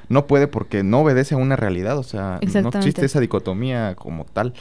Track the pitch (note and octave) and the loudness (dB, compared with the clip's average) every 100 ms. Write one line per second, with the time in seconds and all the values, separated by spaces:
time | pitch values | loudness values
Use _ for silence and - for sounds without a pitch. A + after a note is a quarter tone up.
0 | - C3 C#3 C#3+ C#3+ A2+ F#2 G#2 G2 A#2+ | 0 2 4 4 4 0 -4 -2 2 4
1 | D#3 B2+ C#3 C#3 C3 C3 G#2+ F2+ G2 C#3+ | 4 2 2 0 0 0 0 -2 -2 -4
2 | B2+ G#2 F#2+ F2+ G3 G3 A#2+ G3+ F#3+ - | -6 -6 -6 -4 -2 0 0 0 0 0
3 | C3+ D3+ A#2 G2 - F#2+ B2+ B2 G#2+ F2+ | 0 2 0 0 -2 -4 -2 -2 -4 -6
4 | - D#2+ D2 G2 A#2+ - | -10 -10 -8 -4 -4 -6